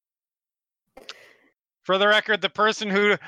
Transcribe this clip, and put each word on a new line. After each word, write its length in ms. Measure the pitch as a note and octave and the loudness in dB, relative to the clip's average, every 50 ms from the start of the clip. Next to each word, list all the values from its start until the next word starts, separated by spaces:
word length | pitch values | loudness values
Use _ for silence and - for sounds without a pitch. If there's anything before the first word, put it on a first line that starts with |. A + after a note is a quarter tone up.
| _ _ _ _ _ _ _ _ _ _ _ _ _ _ _ _ _ _ _ - - - - - - _ _ _ _ _ _ _ _ _ _ _ _ | _ _ _ _ _ _ _ _ _ _ _ _ _ _ _ _ _ _ _ -20 -20 -20 -20 -20 -20 _ _ _ _ _ _ _ _ _ _ _ _
For 120 | - F#3 | -2 0
the 100 | F#3+ G3+ G#3 | 2 4 4
record, 340 | G#3+ G#3+ - - G#3+ F#3 | 2 2 2 0 -2 -2
the 80 | F3 F#3+ | -4 -6
person 400 | - - G#3 A3 G#3+ - A3 G#3 | -2 -2 -2 -2 -2 -4 -4 -2
who, 260 | F#3+ G3+ G#3 G#3 G3+ - - | 0 0 2 2 0 -2 -4